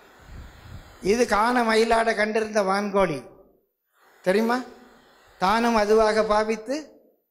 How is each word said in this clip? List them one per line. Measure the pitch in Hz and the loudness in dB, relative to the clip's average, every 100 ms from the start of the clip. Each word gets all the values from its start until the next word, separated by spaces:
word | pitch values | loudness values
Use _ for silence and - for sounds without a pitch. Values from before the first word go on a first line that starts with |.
| - - - - - - - - - - | -20 -20 -20 -18 -18 -20 -20 -20 -20 -8
இது | 175 233 233 | -2 0 2
காண | 202 226 247 | 2 2 2
மயிலாட | 226 220 226 226 226 202 | 2 2 2 2 2 0
கண்டிருந்த | 214 220 214 214 | -2 -2 -2 -2
வான்கோழி | 190 196 208 196 190 143 - - - _ _ _ _ _ _ _ - | 0 -2 -2 0 0 -2 -12 -20 -20 _ _ _ _ _ _ _ -2
தெரியுமா? | 190 226 247 247 - - - _ _ _ - | 0 0 -2 -6 -18 -20 -20 _ _ _ -4
தானும் | 185 220 240 226 | 0 0 2 2
அதுவாக | 208 220 214 214 | 4 4 4 2
பாவித்து, | 214 208 214 220 226 294 294 - _ _ _ | 2 0 0 -4 -6 -8 -10 -20 _ _ _